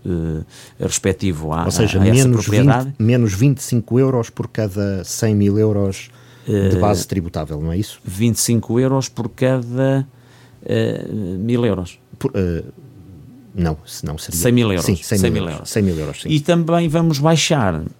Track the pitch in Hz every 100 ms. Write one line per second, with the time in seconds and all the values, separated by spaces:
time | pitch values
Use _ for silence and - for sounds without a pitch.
0 | 95 85 82 78 - - - - - -
1 | 98 92 98 78 78 80 87 - 107 95
2 | 110 123 131 113 104 104 139 123 135 139
3 | 110 123 113 95 143 123 - 120 - 123
4 | 131 127 113 - 117 - 107 95 101 95
5 | - - 110 104 101 104 110 101 98 95
6 | - - - - - 104 95 92 104 95
7 | - 95 85 82 76 76 80 87 - -
8 | - 90 117 110 - 117 101 117 131 135
9 | 127 - 113 - 131 131 120 123 135 135
10 | 139 - - - - - - 110 110 -
11 | - 104 90 92 110 120 120 92 87 -
12 | _ - 139 101 90 82 - - - -
13 | - 87 - - - 98 82 78 - -
14 | 78 78 - 82 123 120 110 90 95 90
15 | - 104 117 110 85 73 - 113 95 80
16 | 76 71 - 151 160 170 165 170 170 165
17 | 165 139 156 160 - 147 98 80 80